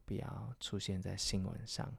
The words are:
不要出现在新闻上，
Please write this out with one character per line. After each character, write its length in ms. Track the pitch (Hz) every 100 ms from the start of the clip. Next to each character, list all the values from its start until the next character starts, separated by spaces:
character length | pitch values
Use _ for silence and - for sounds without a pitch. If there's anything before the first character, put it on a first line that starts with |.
不 100 | -
要 380 | 98 - 98 113 123
出 180 | - 101
现 240 | - 95
在 160 | 92 101
新 280 | - 98
闻 200 | 95 -
上， 240 | 113 - -